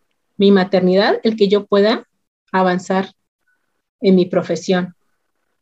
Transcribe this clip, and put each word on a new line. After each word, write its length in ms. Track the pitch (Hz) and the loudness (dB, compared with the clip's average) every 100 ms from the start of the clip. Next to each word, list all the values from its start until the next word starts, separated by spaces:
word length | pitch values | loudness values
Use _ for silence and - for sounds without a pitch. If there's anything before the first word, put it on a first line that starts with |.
| _ _ _ - | _ _ _ 0
mi 140 | 202 | 2
maternidad 680 | 196 185 190 180 185 233 466 | 2 2 0 2 2 0 0
el 140 | 226 220 | -4 0
que 120 | 202 | 0
yo 180 | 202 202 | 0 0
pueda 420 | 202 208 262 - _ _ _ _ | 0 0 -2 -8 _ _ _ _
avanzar 600 | 190 185 180 - 185 190 - _ _ _ _ _ _ _ _ | -2 0 -2 -4 -6 -6 -12 _ _ _ _ _ _ _ _
en 140 | 196 185 | 2 2
mi 80 | |
profesión 720 | 175 185 - 160 - 180 175 - _ _ _ _ _ _ | 2 -2 -4 -6 -2 -4 -4 -12 _ _ _ _ _ _